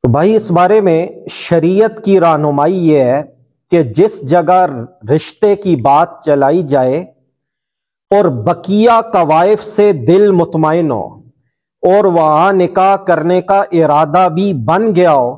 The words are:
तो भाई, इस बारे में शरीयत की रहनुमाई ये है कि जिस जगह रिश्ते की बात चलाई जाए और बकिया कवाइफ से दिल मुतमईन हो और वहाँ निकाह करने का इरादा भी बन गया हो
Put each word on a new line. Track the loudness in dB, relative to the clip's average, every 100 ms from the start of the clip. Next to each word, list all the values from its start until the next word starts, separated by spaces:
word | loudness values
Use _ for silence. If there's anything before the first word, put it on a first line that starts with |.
तो | 0
भाई, | 0 2
इस | 0 0
बारे | 0 2 2
में | 2 -2 -4 -12 -18
शरीयत | -16 -2 0 0 0 0 -2
की | 0 2
रहनुमाई | 2 0 0 0 0
ये | 0 0 2
है | 2 -2 -6 _ _ _ _
कि | -2 0
जिस | 0 -2 -2
जगह | -2 0 2 2 0 -4 -14 _ -4
रिश्ते | -4 -4 -2 -2 0
की | -2 0
बात | 2 2 0 -4 -2
चलाई | 0 0 0
जाए | 0 0 0 -4 -8 _ _ _ _ _ _ _ _ _ _
और | 0 0 -2
बकिया | -4 -4 -2 0 2 2 0
कवाइफ | -2 0 2 2 0
से | -4 0 0
दिल | 0 0 2 4
मुतमईन | 2 0 -2 -2 -2 -2
हो | -6 -8 -16 -20 _ _ _ _ _
और | 0 2 2
वहाँ | 2 2 2 2
निकाह | 0 0 0 0 0
करने | 0 -2 0 -2
का | 0 -2 0
इरादा | 0 2 2 0 0 0
भी | 0 -4
बन | -4 -2 -2 0
गया | 0 2
हो | 2 -2